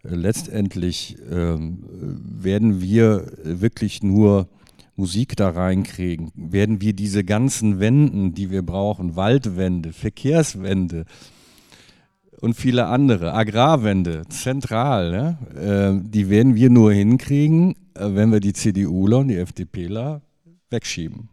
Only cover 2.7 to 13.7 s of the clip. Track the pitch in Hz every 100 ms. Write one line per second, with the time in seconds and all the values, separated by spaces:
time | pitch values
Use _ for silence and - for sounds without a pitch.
2.7 | 95 92 110 113 104 82 - 80 90 110
3.7 | - 104 - 101 101 104 101 92 _ _
4.7 | _ _ - 95 98 127 - 98 85 92
5.7 | 92 - - 90 82 80 - 80 98 107
6.7 | 107 104 98 104 101 92 104 135 - 110
7.7 | 95 104 139 147 98 95 82 95 95 87
8.7 | 92 101 95 90 82 101 135 123 90 92
9.7 | 90 82 - - - 131 165 151 98 95
10.7 | 95 87 85 82 - - _ _ _ _
11.7 | - _ _ _ _ _ - 117 117 127
12.7 | 123 98 127 139 101 - 101 107 107 139